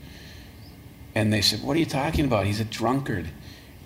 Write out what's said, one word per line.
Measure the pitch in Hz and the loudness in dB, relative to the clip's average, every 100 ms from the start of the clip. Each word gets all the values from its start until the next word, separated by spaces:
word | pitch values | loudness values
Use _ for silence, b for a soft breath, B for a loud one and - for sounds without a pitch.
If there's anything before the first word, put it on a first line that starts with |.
| B B B B B B B B - - - | B B B B B B B B -18 -18 -4
And | 107 107 | 2 4
they | 104 | 4
said, | 95 110 | 4 2
"What | 123 151 | 2 2
are | |
you | 151 | 2
talking | 139 151 170 143 | 2 2 2 4
about? | 110 95 | 4 4
He's | 101 | 0
a | 110 | -2
drunkard." | - 113 135 135 101 82 - B B B B | 0 2 2 2 -2 -4 -8 B B B B